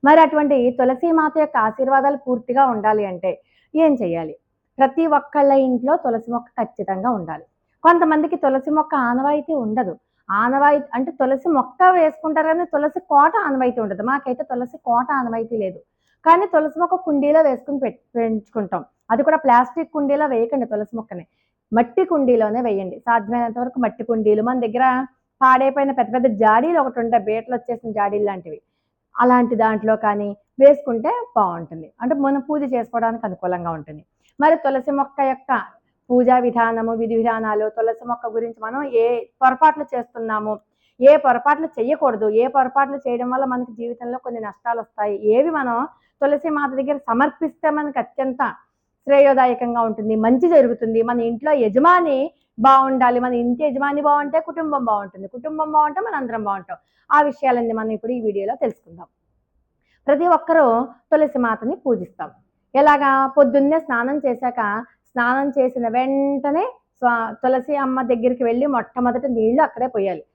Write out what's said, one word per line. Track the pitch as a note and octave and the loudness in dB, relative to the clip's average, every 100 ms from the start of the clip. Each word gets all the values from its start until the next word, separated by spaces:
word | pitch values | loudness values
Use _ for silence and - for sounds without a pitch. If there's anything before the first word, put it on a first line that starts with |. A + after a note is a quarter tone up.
మరి | C4+ D#4 | 6 6
అటువంటి | D#4 D4+ D4 C#4 A#3+ B3 | 6 4 2 2 2 2
తులసి | B3+ B3+ E4+ | 0 2 2
మాత | E4 D#4 D#4 | 2 2 0
యొక్క | D4+ C#4 A3 | 0 0 -2
ఆశీర్వాదాలు | A3 C4 C4+ C#4 C#4 | -2 0 2 2 -2
పూర్తిగా | C4 B3 A#3+ B3 C#4 | -4 -6 -2 2 2
ఉండాలి | A3 G#3 G#3+ G3+ | 2 0 0 -2
అంటే | F3+ F#3 F3 _ _ _ | -4 -6 -6 _ _ _
ఏం | D4+ D#4+ | 2 2
చేయాలి? | C4+ F#3+ E3+ D#3 D3 _ _ _ - | 2 -2 -4 -8 -12 _ _ _ 0
ప్రతి | C4+ C4 E4 D4 | 0 2 0 0
ఒక్కళ్ళ | C#4+ D4 C#4 C4+ C4 | 0 0 4 4 2
ఇంట్లో | B3 B3 E4 | -2 0 -2
తులసి | C4+ A3+ A3+ | -2 -6 -6
మొక్క | A#3+ A#3+ - | -8 -8 -8
ఖచ్చితంగా | A3 - F#3 F#3+ G#3+ A3 | -8 -8 -8 -4 -4 -4
ఉండాలి. | E3 D#3+ - _ _ _ | -6 -14 -16 _ _ _
కొంతమందికి | D#4+ F4 D#4+ D#4 D4+ E4+ | 4 4 4 2 0 -2
తులసి | C#4+ C4+ C4+ D4+ | 0 0 -2 -2
మొక్క | D#4 D4 A#3+ | 0 -2 -2
ఆనవాయితీ | B3 C#4 D4+ D4 | 0 0 -2 -2
ఉండదు. | D4+ A3+ G#3+ G3+ D3+ _ _ _ | -4 -2 -4 -4 -6 _ _ _
ఆనవాయితీ | G3 A#3+ C4+ C#4+ D4 C#4+ | -2 0 2 2 2 -2
అంటే | A#3+ C4+ - | -6 -6 -2
తులసి | C4 C4+ D4 | -2 0 0
మొక్క | D4 - - F#4 F#4 | 0 -2 2 4 6
వేసుకుంటారు | D#4 - D#4+ D#4 D#4 | 2 0 -4 -2 0
కానీ | D#4+ F4 | -2 -2
తులసి | D4 D4 F4+ - | -2 -2 -4 0
కోట | C#4+ D4+ F#4 F4 | 4 4 2 -2
ఆనవాయితీ | C4+ B3+ B3 | 0 -2 -2
ఉండదు. | G#3+ F#3+ G#3+ | -6 -6 -4
మాకైతే | C#4 C4+ B3 D4 | -4 -4 -8 -6
తులసి | B3 B3 - - | -8 -8 -10 -2
కోట | A#3 B3+ C#4+ | -2 0 -4
ఆనవాయితీ | A#3+ A3+ A3+ A#3 | -4 -6 -6 -4
లేదు, | G3 F#3 _ _ _ _ | -6 -8 _ _ _ _
కానీ | D#4+ E4+ G4 | 2 2 4
తులసి | E4+ D4+ D#4 | 0 0 -2
మొక్క | F4 F4+ F4 | -2 -2 -2
కుండీలో | C#4+ C#4+ D#4 D4+ | 0 2 4 2
వేసుకుని | B3+ - C#4+ | 0 -6 -6
పెట్-, | B3+ - _ A#3+ | -6 -8 _ -4
పెంచుకుంటాం. | A3+ A3 G#3 A3+ G3 F3+ - _ _ | -4 -4 -6 -8 -6 -6 -8 _ _
అది | A3+ C#4+ | 0 2
కూడా | D#4 D#4 | 2 4
ప్లాస్టిక్ | A#3+ B3+ E4 E4 D#4 | 2 2 -4 -8 -4
కుండీలో | C#4+ C#4+ D4+ | -2 0 0
వేయకండి | B3 A#3 C#4 A#3 | 0 -2 -2 -4
తులసి | G#3 G#3+ A3+ | -6 -8 -10
మొక్కని, | A3+ F3+ D#3+ _ _ _ _ | -12 -16 -18 _ _ _ _
మట్టి | A3 A#3 D4 | 0 0 0
కుండీలోనే | F#4 D#4+ C4 A#3+ G#3+ A3+ A#3+ | 0 0 2 2 2 -2 -2
వేయండి. | G3 F#3+ F3+ | -4 -6 -10
సాధ్యమైనంత | - A#3 G3+ A#3+ A#3+ A#3 | -2 -2 0 -4 -4 -4
వరకు | B3 B3+ | -6 -2
మట్టి | A#3 - | -4 -4
కుండీలు, | A#3 A3+ G#3+ G#3+ | -4 0 2 2
మన | A3+ B3+ | 2 -2
దగ్గర | A#3+ A#3+ C4 B3+ C4 _ _ _ | -2 0 2 0 -4 _ _ _
పాడైపోయిన | C4 B3+ C4+ C4+ C#4 | 4 4 4 2 -2
పెద్ద | C4+ A3 | 0 0
పెద్ద | B3 B3 G#3 | 2 0 2
జాడీలు | A3 A3 D4+ E4+ | 4 4 4 0
ఒకటి | C4 A#3+ | 0 -2
ఉంటాయి, | A#3 A3+ G3+ | 0 0 0
బీటలు | A3 A3+ B3 | -6 -4 -8
వచ్చేసిన | A#3+ A#3 A3+ | -6 -10 -8
జాడీలు | G#3 G3+ G#3 G3+ | -4 -2 -2 -4
లాంటివి, | F#3+ E3+ D3+ _ _ _ _ _ | -6 -12 -18 _ _ _ _ _
అలాంటి | - B3 B3 A#3+ A3+ | -2 2 4 2 0
దాంట్లో | A3 A3 G#3+ A3 | 0 0 -2 0
కానీ | G#3+ G#3 G#3 G3+ _ - | 0 -2 -6 -10 _ 6
వేసుకుంటే | C4+ C#4+ - A3+ A3 A#4+ A#4+ - | 6 6 0 -4 -2 -4 -4 -2
బాగుంటుంది. | G3 E3+ E3 E3 D#3 _ | 0 -2 -12 -16 -18 _
అంటే | A#3+ C#4+ | -4 -2
మనం | C4+ C#4 C4 | 0 -2 -2
పూజ | D4+ C#4 | -4 -2
చేసుకోవడానికి | B3 A#3 A#3 A3+ A3+ A3 | -4 -4 -4 -4 -4 -8
అనుకూలంగా | F#3 F3+ F3+ E3+ D#3+ | -6 -6 -4 -6 -8
ఉంటుంది. | D3+ D3+ _ _ _ _ | -12 -20 _ _ _ _
మరి | D4 E4 | 2 2
తులసి | D4+ C4+ C4 C#4 | 0 -2 -2 -4
మొక్క | C#4 - C4+ | -4 -2 -2
యొక్క | C4 - B3 - _ _ _ _ | -2 -4 -4 -4 _ _ _ _
పూజా | B3 B3 B3+ | 2 4 4
విధానము, | B3 A#3 A3+ A3+ A3+ A3+ | 2 0 0 0 -4 -4
విధి | A3+ A3+ | -2 0
విధానాలు, | A3+ A3+ A3 G#3+ G#3+ G#3+ | 0 -2 -2 -2 -4 -2
తులసి | A3+ A#3 A#3+ | -4 -4 -6
మొక్క | A#3 A#3+ A3 | -8 -6 -6
గురించి | A#3 A3+ A3 | -6 -8 -10
మనం | B3+ D4 A#3+ | -8 -4 0
ఏ | A#3 A#3+ A#3 _ | 0 -2 -8 _
పొరపాట్లు | C4 B3+ D#4 D#4 D4 | 0 4 2 2 -6
చేస్తున్నాము, | B3+ A#3 - A3+ G#3+ G#3+ G#3 _ _ _ _ | -8 -8 -10 -6 -4 -4 -8 _ _ _ _
ఏ | B3+ D4+ | 6 6
పొరపాట్లు | D4 A#3+ C4 D4 D#4+ - | 4 0 2 0 -2 -4
చేయకూడదు, | A#3 D4+ C#4+ G#3+ G#3+ G#3+ | -2 0 0 0 0 2
ఏ | B3+ C4+ | 2 0
పొరపాట్లు | C4 C4 C#4 C#4 C4+ | 0 0 -2 -2 -6
చేయడం | A#3+ B3 | -4 -4
వల్ల | B3+ C4+ | -2 -2
మనకి | B3 B3 A3 | -4 -6 -10
జీవితంలో | A#3 A#3 A#3+ B3+ | -12 -10 -10 -10
కొన్ని | B3+ A#3 G#3+ | -10 -10 -12
నష్టాలు | F#3+ A#3+ A#3 | -10 -6 -6
వస్తాయి, | A3 - G#3 G3+ G#3 A3+ | -8 -6 -6 -2 0 2
ఏవి | D#4 D#4 | 2 0
మనం | C4 A#3 D4 _ _ _ | -4 -4 -6 _ _ _
తులసి | C#4+ C#4+ D#4+ | -2 0 -2
మాత | D4 C#4 C4 | -4 -4 -4
దగ్గర | C4+ C#4+ C4+ | -4 -6 -2
సమర్పిస్తే | A3+ C#4+ - D#4+ - D#4 D4+ | 0 0 -2 -8 -4 -2 -2
మనకి | D4 C#4 | -4 -6
అత్యంత | A3+ - C4 B3+ B3 G3+ _ _ _ _ - | -8 -6 -6 -4 -6 -6 _ _ _ _ 2
శ్రేయోదాయకంగా | C#4 C#4 C4 B3+ A#3+ A#3+ A#3+ A3+ | 6 6 6 2 0 -4 -2 -2
ఉంటుంది, | A3 G#3+ A3 | -4 -2 0
మంచి | A3 B3 F4 | 2 4 6
జరుగుతుంది, | E4 B3+ A#3+ A3+ A3+ | 6 4 0 -2 -2
మన | A3+ A#3+ | 0 -2
ఇంట్లో | A#3 A#3 D4 D4 | -2 -4 0 2
యజమాని | A3 G#3 D#4 F4+ E4+ C4+ D4 _ _ - | 2 4 4 4 2 0 -2 _ _ 0
బాగుండాలి, | B3 C4+ C4+ C4 B3 B3 | 4 6 4 2 2 2
మన | B3 | 0
ఇంటి | B3 A#3+ A#3+ | -2 -2 0
యజమాని | D4+ C4 C#4 C#4+ | -2 -2 -2 0
బాగుంటే | D4 D4 C#4+ D#4+ | 2 2 0 -4
కుటుంబం | D#4+ E4 D#4+ C#4+ | -4 -8 -4 -2
బాగుంటుంది, | A#3 G#3 G3+ F#3 F#3+ | -2 -2 -4 -16 -16
కుటుంబం | B3 D#4 D#4 D#4 | -12 -10 -6 -2
బాగుంటే | D4+ D4+ D4+ | 2 0 -2
మన | A4+ D#4+ | -6 -6
అందరం | B3+ A3+ | -6 -6
బాగుంటాం. | G#3 G3 F3+ F3 _ _ _ | -6 -8 -10 -18 _ _ _
ఆ | D4 | 2
విషయాలన్నీ | D4 C4 C4 B3 A#3 A3 | 2 0 0 0 0 -4
మనం | A3 A3 | -4 -6
ఇప్పుడు | A#3+ | -6
ఈ | B3+ | -4
వీడియోలో | A3 G3+ G3 C4 | -4 -4 -6 -4
తెలుసుకుందాం. | A#3+ - _ E3 - _ _ _ _ _ _ _ _ _ - | -4 -6 _ -20 -20 _ _ _ _ _ _ _ _ _ 0
ప్రతి | C#4+ F4 E4 | 2 4 2
ఒక్కరూ | E4+ E4 C4+ A3+ B3+ - _ | 2 4 4 2 -2 -10 _
తులసి | D#4 D4+ C4+ | 0 2 0
మాతని | A#3+ A3 A3+ B3 | -2 -2 -4 -6
పూజిస్తాం. | C#4 A3+ F3+ _ D3+ _ _ _ _ | -2 -2 -4 _ -16 _ _ _ _
ఎలాగా? | B3+ D4 D4 C#4 C4+ C4+ C4+ | 2 4 4 4 2 2 4
పొద్దున్నే | C#4 C#4 C#4 D#4+ | 4 4 2 0
స్నానం | D#4+ A#3+ A#3+ D4 | -2 -4 -2 -4
చేశాక, | C#4 A#3 B3+ B3 G#3 G#3 A#3+ _ _ | -4 -4 -4 -4 -4 -4 -10 _ _
స్నానం | B3+ A#3+ C4 C#4+ | -4 0 0 -2
చేసిన | C#4 B3+ B3+ A#3 | 0 -2 0 -4
వెంటనే | A#3 C4 C#4 C#4 C#4+ C#4+ D4+ A4+ B4+ _ _ | -2 0 0 0 -2 -2 -2 -4 -8 _ _
స్వా-, | B3 A#3 A3+ A3 | -2 0 -4 -4
తులసి | B3+ C4 C4 D4 | -2 -2 -2 -4
అమ్మ | C4+ C4 | -2 -4
దగ్గరికి | B3 A#3+ A#3+ B3 | -2 0 0 0
వెళ్ళి | A#3+ A#3 D4 | -2 0 0
మొట్టమొదటి | B3+ A3 - B3 A#3+ C4+ | -2 -4 -2 -2 -2 -2
నీళ్లు | A#3 A3 B3+ | 0 0 2
అక్కడే | D#4+ A#3 B3+ A#3 | 0 0 -4 -2
పోయాలి. | G3 E3+ - | -4 -4 -12